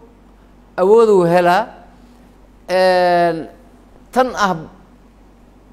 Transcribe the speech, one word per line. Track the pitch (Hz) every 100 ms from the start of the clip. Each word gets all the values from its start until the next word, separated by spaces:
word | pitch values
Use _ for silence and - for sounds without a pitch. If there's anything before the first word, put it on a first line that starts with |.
| - _ - - _ - _ -
awood | 185 226 226
uu | 196 170
helaa, | 180 175 185 240 - - - - - _ _ _ _ -
een, | 185 185 180 180 175 170 165 113 - - - _ - -
tan | 226 254 175
ah, | 196 165 156 - - _ _ _ - _ - _ _